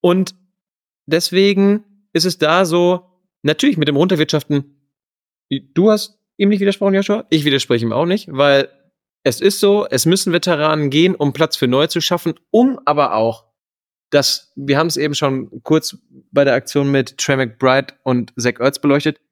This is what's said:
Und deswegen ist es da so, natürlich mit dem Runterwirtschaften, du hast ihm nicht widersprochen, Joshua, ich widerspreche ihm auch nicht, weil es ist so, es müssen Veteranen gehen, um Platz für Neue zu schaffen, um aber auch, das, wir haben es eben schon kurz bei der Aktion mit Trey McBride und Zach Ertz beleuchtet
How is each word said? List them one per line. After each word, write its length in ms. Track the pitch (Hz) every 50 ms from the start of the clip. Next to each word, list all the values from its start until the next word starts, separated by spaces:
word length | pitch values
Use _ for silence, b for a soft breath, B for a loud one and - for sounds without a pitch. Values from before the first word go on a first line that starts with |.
Und 340 | - 180 175 185 190 180 - _ _ _ _ _ _ _ _ _ _ _ _ _ _
deswegen 760 | - 147 165 170 - 175 180 196 202 202 190 196 196 202 208 208 _ _ _ _ _ _
ist 120 | 165 160
es 140 | 185 170 _
da 260 | 160 151 160 175 190
so, 460 | 170 160 175 175 175 185 175 - _ _ _ _ _ _ _ _
natürlich 340 | 139 151 - - 285 262
mit 120 | 160 151 143
dem 80 | 143
Runterwirtschaften, 920 | 139 165 185 190 156 156 151 - 151 - _ 147 143 139 _ _ _ _ _ _ _ _ _ _ _ _ _ _ _ _ _
du 400 | 135 135 135 _ _ - 180 214
hast 280 | 214 208 - - _ _ _ _ _
ihm 120 | _ 196 196
nicht 120 | 208 202
widersprochen, 340 | 196 196 196 - 202 196 196
Joshua, 320 | 190 202 - 208 220 - _
ich 140 | - 160 143
widerspreche 400 | 147 135 135 - - 127 120 113
ihm 80 | 117 110
auch 140 | 120 156
nicht, 220 | 170 185 214 - -
weil 380 | 156 131 143 143 139 139 135 - _ _ _ _ _ _ _ _ _ _ _
es 180 | 139 120 -
ist 200 | - 196 202 -
so, 260 | - 196 202 208 202 -
es 160 | - 127 -
müssen 260 | 160 180 185 - - 165
Veteranen 560 | 175 - 180 170 147 147 156 156 151 147 143
gehen, 260 | 131 151 165 185 185
um 180 | - 147 143 135
Platz 240 | - 165 156 -
für 120 | - - 127
Neue 200 | 123 135 147 165
zu 120 | - 175
schaffen, 340 | 156 - 180 175 - 165 156 _ _ _
um 300 | - 214 247 262 262 - -
aber 300 | - 147 147 143 - 90
auch, 320 | 110 113 - - - _ _ _ _ _ _ _ _ _ _ _ _ _ _
das, 420 | - 143 135 - - - _ _ _
wir 220 | - 139 139 139 143
haben 80 | 160
es 100 | 170 156
eben 180 | 139 147 151 147
schon 480 | - - 139 135 131 127 - - 123 _
kurz 360 | - 156 156 - - - - _ _ _ 135 _ _
bei 140 | - 135 143
der 100 | 139 123
Aktion 360 | 127 127 - - 143 143 139
mit 280 | 139 139 127 - - -
Trey 180 | - - 143
McBride 580 | 131 131 117 110 _ - 131 127 135 131 - - _ _
und 280 | - 127 123 120 - _ -
Zach 220 | 113 123 117 -
Ertz 180 | 120 135 139 -
beleuchtet 420 | - 147 139 143 143 156 147 _ _ _